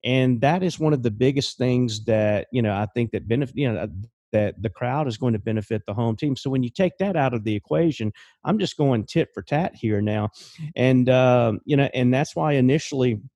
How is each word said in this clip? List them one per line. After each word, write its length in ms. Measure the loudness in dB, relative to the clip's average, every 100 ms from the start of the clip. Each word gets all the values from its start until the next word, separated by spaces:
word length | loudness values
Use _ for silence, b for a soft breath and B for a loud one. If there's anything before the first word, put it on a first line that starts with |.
And 380 | 0 2 2 2
that 220 | 2 2
is 160 | -2 -2
one 160 | 0
of 80 | 0
the 80 | -2
biggest 480 | 0 0 0 -4 -2
things 460 | 0 2 0 -4
that, 420 | 0 2 2 0 -2
you 100 | -2
know, 120 | 0
I 120 | 0 -2
think 160 | -2 -4
that 180 | -4 -2
benef-, 240 | -2 -2
you 160 | -2 -2
know, 160 | -2 -6 -10 -14 _ _
that 300 | 0 0 -2
the 80 | -8
crowd 360 | -4 -4 -2 -4
is 100 | -2
going 160 | -2
to 40 | -2
benefit 440 | -2 -4 -4 -6 -4
the 60 |
home 240 | -2 -2 -2
team. 200 | -4 -4
So 120 | -2
when 140 | -2
you 80 | -4
take 260 | 0 -2 0
that 180 | -2 0
out 180 | 0
of 100 | 0
the 100 | -2
equation, 580 | -4 -2 0 0 0 -6 B B B
I'm 140 | -4 -2
just 200 | -2 0
going 260 | 2 2
tit 240 | 0 -2 -2
for 80 | -6
tat 320 | -4 -2 -2
here 260 | -4 -2 0
now. 300 | 0 -2 -4 B B B -12
And, 360 | 0 4 4 4
um, 500 | 4 6 4 2 -2 0
you 100 | 0
know, 140 | 2
and 220 | 2 2
that's 200 | 2 -2
why 180 | -2 0
initially 680 | 2 4 2 -2 0 0 -2 -8